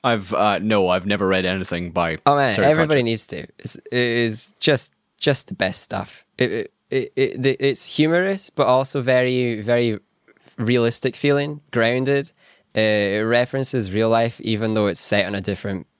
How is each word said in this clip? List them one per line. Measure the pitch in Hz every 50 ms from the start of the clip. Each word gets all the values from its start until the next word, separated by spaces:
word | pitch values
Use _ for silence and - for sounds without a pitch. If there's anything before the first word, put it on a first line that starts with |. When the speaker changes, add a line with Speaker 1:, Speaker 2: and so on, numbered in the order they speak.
| -
Speaker 1:
I've, | 123 117 107 95 90 104
uh, | 67 104 104 101 85
no, | 95 110 110 101 95 90
I've | 90 92 90
never | 101 101 95 98
read | 92 95 95 92
anything | 90 92 95 92 - 90 87 90 87
by | 82 90 85 82 80 - _
Speaker 2:
Oh, | 135 143
man, | 143 139 127 104
Speaker 1:
Terry | 101 98
Speaker 2:
everybody | 139 156 156 165 151 156 139
Speaker 1:
Pratchett. | 120
Speaker 2:
needs | 113 113 107 -
to. | - - 85 76 - _ -
It's, | - - -
it | - _ -
is | - 123 123 120 117 120 117 113 107 113 - - _ _
just, | - - 147 123 - - _ _ _ _ _
just | _ - 143 139 - -
the | - 95
best | - 98 92 95 -
stuff. | - - - - - - - - _ _ _
It, | - 127 120
it, | 95 113 104 - _ _ _ _
it, | 127 131 117 - _
it, | - 135 120 - - 127
the, | 135 131 - 139
it's | 139 131 - - - -
humorous, | - 151 156 165 175 185 196 196 190 - -
but | _ - 139
also | 117 127 131 135 - - 147
very, | 123 131 127 127 127 127 127 127 127 120 117 107
very | 104 110 120 120 120 117 107 101 _ _ _ _ _ _ _ _ _ - _
realistic | - 117 110 123 123 117 117 117 - - 131 113
feeling, | - - 143 143 143 143 147 147 147 _ _
grounded. | - 120 113 113 123 127 131 135 139 139 139 - _ _ _ _ _ _ _ _ _
Uh, | 110
it | 110 107 107 104 101 98 98 107 110
references | 113 120 120 123 - - 135 131 131 - 127 107 95
real | 92 107 113 113
life, | 113 113 117 120 117 -
even | - 110 110 104 113 110 110
though | 107 104
it's | 101 87 -
set | - - 104 101 95
on | 92 101
a | 98
different | 92 - 98 - - 104 95 92 - _ _